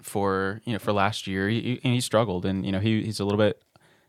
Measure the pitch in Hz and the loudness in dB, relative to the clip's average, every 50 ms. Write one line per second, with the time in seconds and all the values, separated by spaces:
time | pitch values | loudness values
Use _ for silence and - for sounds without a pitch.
0 | - - - 104 98 98 95 95 95 95 101 113 - 120 117 98 - 110 104 101 | -12 -6 -4 -2 0 0 0 0 -2 -2 -4 -6 -6 -6 -6 -4 -2 0 2 2
1 | 95 104 107 - - 95 95 95 95 101 113 117 113 117 123 - - 131 120 123 | 2 0 0 -2 -6 -4 -2 0 0 0 0 0 -2 -4 -4 -2 0 0 0 0
2 | 120 - - 107 120 104 90 90 90 98 95 98 - 98 98 92 101 113 110 110 | 0 2 2 2 2 2 0 -2 -2 -2 -2 -2 -2 -2 -2 0 0 2 0 0
3 | - 110 104 - 101 101 101 104 107 104 - - _ _ _ - _ _ _ _ | 0 -2 -4 -4 -2 0 2 4 4 4 2 0 _ _ _ -20 _ _ _ _
4 | _ | _